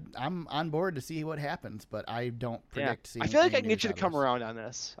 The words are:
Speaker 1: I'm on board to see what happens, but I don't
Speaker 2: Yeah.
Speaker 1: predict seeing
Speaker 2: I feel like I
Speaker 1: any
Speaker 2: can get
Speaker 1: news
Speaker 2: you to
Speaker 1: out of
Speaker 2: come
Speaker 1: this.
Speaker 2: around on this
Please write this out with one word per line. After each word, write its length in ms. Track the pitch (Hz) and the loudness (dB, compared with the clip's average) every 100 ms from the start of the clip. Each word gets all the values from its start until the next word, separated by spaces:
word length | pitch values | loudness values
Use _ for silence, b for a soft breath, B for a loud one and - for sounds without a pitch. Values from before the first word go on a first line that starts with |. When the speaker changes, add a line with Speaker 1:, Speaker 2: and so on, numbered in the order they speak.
| 151 - | -6 -6
Speaker 1:
I'm 280 | 143 180 165 | -4 -4 -2
on 200 | 143 165 | -2 0
board 260 | 151 190 143 | 0 0 -2
to 40 | |
see 240 | - 160 | -6 -4
what 140 | 156 151 | -4 -4
happens, 480 | 143 180 - 107 - | -4 -4 -8 -12 -8
but 200 | 107 - | -8 -4
I 200 | 117 123 | -2 -2
don't 320 | 117 120 117 - | -2 -4 -6 -6
Speaker 2:
Yeah. 100 | 131 | -2
Speaker 1:
predict 220 | 135 113 - | 0 -2 -6
seeing 160 | 117 | -4
Speaker 2:
I 40 | 120 | 4
feel 120 | 277 | 6
like 120 | 349 | 8
I 20 | 269 | 6
Speaker 1:
any 60 | |
Speaker 2:
can 60 | 226 | 4
get 60 | 214 | 2
Speaker 1:
news 80 | |
Speaker 2:
you 40 | 220 | 0
to 40 | |
Speaker 1:
out 20 | 190 | 0
of 40 | |
Speaker 2:
come 120 | 185 | 0
Speaker 1:
this. 60 | 151 | 4
Speaker 2:
around 240 | 135 123 | 4 2
on 140 | 113 113 | 0 -6
this 380 | 110 127 - - | -8 -8 -10 -6